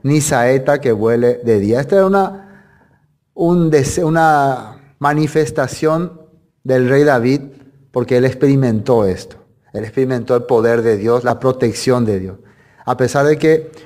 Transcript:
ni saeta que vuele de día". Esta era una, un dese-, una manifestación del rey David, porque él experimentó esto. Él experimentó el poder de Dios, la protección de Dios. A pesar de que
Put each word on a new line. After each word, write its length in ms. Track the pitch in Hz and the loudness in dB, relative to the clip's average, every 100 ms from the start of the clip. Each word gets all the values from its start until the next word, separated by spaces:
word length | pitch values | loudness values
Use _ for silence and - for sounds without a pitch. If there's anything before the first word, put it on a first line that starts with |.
ni 180 | 135 151 | -2 0
saeta 580 | - 139 120 135 135 143 | 0 0 2 0 0 0
que 120 | 135 | 0
vuele 480 | 107 113 120 120 120 | 0 0 2 0 0
de 160 | 117 110 | 0 0
día". 220 | 101 120 | 0 -2
Esta 160 | 139 196 | 0 2
era 80 | 190 | 2
una, 580 | 196 190 - - - _ _ _ _ _ _ _ | 2 0 -6 -20 -20 _ _ _ _ _ _ _
un 360 | - 165 175 165 | -4 0 2 2
dese-, 360 | 151 135 - 165 | 2 0 -2 -2
una 880 | 165 160 147 139 127 - - - - | 2 2 2 0 -2 -8 -20 -20 -4
manifestación 1200 | 143 151 151 156 147 147 127 - 156 160 175 - - _ _ _ | -2 0 0 0 -2 -2 -4 -2 -2 -2 -4 -12 -20 _ _ _
del 240 | 131 131 127 | -2 0 2
rey 160 | 139 | 2
David, 380 | 147 127 120 143 139 - - _ _ | 4 2 2 -2 -4 -20 -20 _ _
porque 260 | 123 120 123 | -6 -2 0
él 80 | 127 | 0
experimentó 800 | - 143 139 127 110 107 120 98 | 2 2 2 2 0 0 2 2
esto. 320 | 90 - - _ _ _ | -2 -8 -20 _ _ _
Él 100 | 95 | -12
experimentó 520 | 110 - 131 123 117 123 | -8 -4 -2 -4 -2 -2
el 80 | |
poder 380 | 120 117 117 117 | 2 2 2 2
de 160 | 113 104 | 2 0
Dios, 260 | 110 120 | 0 0
la 160 | 123 120 | 0 -2
protección 680 | 131 123 117 107 - 123 110 | -2 0 -2 -2 -2 0 0
de 140 | 98 | -4
Dios. 180 | 92 92 - _ _ _ - | -6 -14 -20 _ _ _ -6
A 100 | 123 | -2
pesar 300 | 156 143 143 | -2 0 0
de 120 | 151 | 2
que 340 | 160 156 - - | 2 0 -2 -18